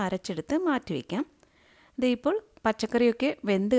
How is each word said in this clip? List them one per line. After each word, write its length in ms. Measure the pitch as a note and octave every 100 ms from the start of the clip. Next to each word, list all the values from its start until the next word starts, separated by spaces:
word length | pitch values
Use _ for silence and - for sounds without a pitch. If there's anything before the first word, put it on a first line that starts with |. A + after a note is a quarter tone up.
അരച്ചെടുത്ത് 500 | F#3+ F#3+ - E3+ - D4+ F#4
മാറ്റി 260 | C4 - D#3
വയ്ക്കാം. 280 | - G3 - _ _ _ _ _ _ -
ദേ 80 | B3+ A#3+
ഇപ്പോൾ 180 | C#4 G#4 - - A3+
പച്ചക്കറിയൊക്കെ 640 | G#3+ A3 A#3+ A#3+ A3+ C4+ - G#3
വെന്ത് 240 | F#3+ G3+